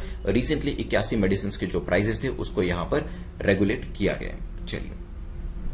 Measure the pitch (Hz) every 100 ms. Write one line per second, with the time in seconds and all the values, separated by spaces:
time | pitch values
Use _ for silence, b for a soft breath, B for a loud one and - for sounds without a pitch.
0 | B B - 120 - 151 143 - - 104
1 | 101 113 95 98 98 - 92 90 - 90
2 | 104 107 131 - 104 - 90 87 87 143
3 | - B B - - 98 98 123 - -
4 | 92 - - - - - - - - -
5 | - - - - - - -